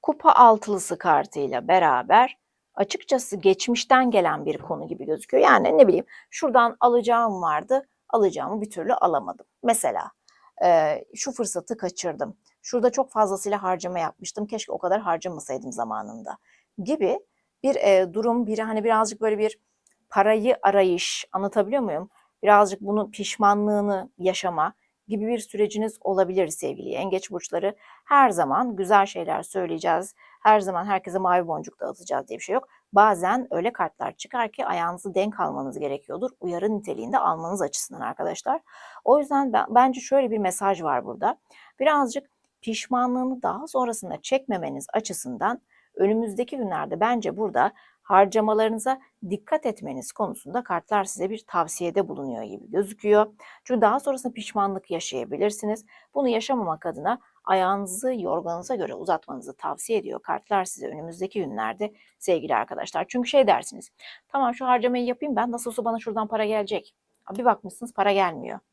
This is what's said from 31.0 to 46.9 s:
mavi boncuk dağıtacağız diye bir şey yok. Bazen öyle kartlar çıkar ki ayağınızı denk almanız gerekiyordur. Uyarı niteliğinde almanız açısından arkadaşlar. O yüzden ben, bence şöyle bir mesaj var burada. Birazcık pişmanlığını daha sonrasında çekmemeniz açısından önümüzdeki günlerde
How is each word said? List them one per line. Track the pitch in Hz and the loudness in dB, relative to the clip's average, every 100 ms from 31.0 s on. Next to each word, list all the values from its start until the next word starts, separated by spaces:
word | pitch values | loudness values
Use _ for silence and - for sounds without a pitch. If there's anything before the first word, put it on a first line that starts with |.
| 185 185 | -2 -2
mavi | 185 180 170 | 2 2 2
boncuk | 156 - _ | -6 -8 _
dağıtacağız | - 131 180 131 135 | -10 -10 -6 -6 -6
diye | 220 | -12
bir | |
şey | - | -4
yok. | 220 - _ _ | -4 -4 _ _
Bazen | 202 214 185 180 240 254 | 4 6 4 0 -2 -2
öyle | 165 196 | -2 -4
kartlar | 240 165 _ - | -2 -6 _ -10
çıkar | - - 247 226 | -8 -10 -4 -6
ki | - - | -4 -4
ayağınızı | 175 170 180 202 185 | -2 -4 -6 -4 -2
denk | 202 208 | -2 -2
almanız | 165 139 135 127 | -4 -4 -8 -6
gerekiyordur. | 143 139 _ 160 247 _ | -6 -6 _ -6 -6 _
Uyarı | 180 175 202 208 | -8 -4 -2 -4
niteliğinde | 208 - 226 254 | -6 -10 -2 0
almanız | 175 165 165 196 | 0 -2 -6 -4
açısından | 147 - - 254 | -4 -4 -10 -8
arkadaşlar. | 117 - - - - 311 _ - - - | -10 -6 -6 -6 -4 -6 _ -20 -20 -6
O | - 285 | 2 2
yüzden | 294 285 277 | 4 0 0
ben, | 220 - | 0 2
bence | 226 254 262 | 4 4 0
şöyle | - 269 247 | 0 0 2
bir | 220 | 0
mesaj | 190 185 196 185 | -2 0 -2 -2
var | 160 127 - | 0 -2 -4
burada. | 117 214 - _ - - _ | -4 -2 -4 _ -20 -20 _
Birazcık | 277 294 262 277 - _ _ _ | 2 2 0 -4 -12 _ _ _
pişmanlığını | - 220 - 247 247 247 254 262 | -8 -8 -4 -2 0 -2 -4 -4
daha | 190 185 311 | -4 -4 -4
sonrasında | 262 247 226 180 151 | -2 -2 -4 -8 -10
çekmemeniz | - 262 262 196 151 139 139 | -2 -4 -2 -4 -4 -8 -4
açısından | - 220 185 254 107 196 247 _ _ _ - | -4 -4 -6 -6 -4 -2 -4 _ _ _ 0
önümüzdeki | 196 220 226 202 247 277 | 2 2 -2 -4 -6 -4
günlerde | 214 160 151 | -4 -4 -6